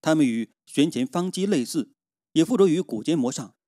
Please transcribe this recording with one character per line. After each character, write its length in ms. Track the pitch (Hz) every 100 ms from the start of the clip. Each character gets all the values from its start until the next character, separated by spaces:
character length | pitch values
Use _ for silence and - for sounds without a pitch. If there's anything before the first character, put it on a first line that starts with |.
它 140 | 156 160
们 100 | 135
与 260 | 113 110 _ _
旋 240 | - 156
前 160 | 123 127
方 240 | 175 180
肌 160 | 185 196
类 200 | 175 113
似， 260 | - 110 _ _ _ _
也 140 | 151 165
附 100 | 233
着 140 | 196
于 100 | 160
骨 240 | 180 110
间 160 | 107 160
膜 100 | 123
上 260 | 127 113 _